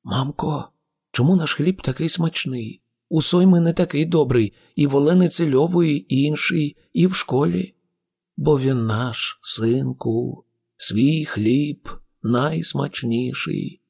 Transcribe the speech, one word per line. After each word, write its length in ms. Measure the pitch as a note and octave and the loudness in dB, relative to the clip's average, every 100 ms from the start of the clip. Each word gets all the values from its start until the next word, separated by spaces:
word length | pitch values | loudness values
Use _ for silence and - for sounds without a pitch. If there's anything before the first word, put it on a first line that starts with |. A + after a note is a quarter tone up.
«Мамко, 640 | - A#2+ C3+ - D3+ D3 - _ _ _ _ | -4 -4 -4 -4 -6 -6 -8 _ _ _ _
чому 240 | - C3+ F#3 | 0 2 2
наш 180 | D#3 | 0
хліб 280 | - D#3 F#3+ | -2 -2 -2
такий 260 | - C3 D#3+ | -6 -4 -2
смачний? 760 | - E3 - C#3+ B2 A2 - _ _ _ | 0 -2 -2 -6 -6 -8 -12 _ _ _
У 140 | D#3+ | 0
Сойми 380 | - F3 F#3+ F3 | 2 4 6 6
не 120 | E3+ | 4
такий 320 | E3 F3 C#3+ | 0 0 0
добрий, 480 | D#3+ E3+ C3+ C3+ G#2 _ _ - | 0 2 2 2 0 _ _ -2
і 100 | C#3+ | 0
в 100 | C#3 | 2
Олени 320 | D3 F#3 F3 | 4 4 4
Цильової 880 | - E3 C3 E3 F3 E3 D3 - | 2 2 2 2 2 0 -2 -2
інший, 640 | C3 D3 D3+ - F3 D3 - _ | 0 0 0 -2 -2 -4 -8 _
і 140 | D#3+ F3+ | 0 2
в 80 | |
школі». 600 | F#3 - B2+ D#3+ F3+ F#3 _ _ _ _ _ _ - | 2 -2 0 0 -2 -6 _ _ _ _ _ _ -4
«Бо 220 | D3 C#3+ | 0 2
він 280 | C3 C3 A2+ | 2 0 0
наш, 520 | G#2+ B2 A#2+ - - | -2 -4 -4 -8 -6
синку, 1040 | - - A2+ B2+ C3 B2+ A#2+ A2+ B2+ - _ _ _ _ | -4 0 0 0 -2 -4 -4 -2 -4 -10 _ _ _ _
свій 480 | - G2 C3+ D#3+ | -2 2 2 2
хліб 640 | D3 G#2 G#2+ C3 D3 C#3+ - - _ _ | -4 -2 2 2 0 -6 -12 -16 _ _
найсмачніший». 1600 | A2 B2 D3 D#3+ D#3+ C#3+ C#3 - A#2+ A#2 B2+ B2+ - - - - | -2 0 0 -2 -4 -4 -6 -6 -4 -4 -4 -6 -6 -6 -8 -12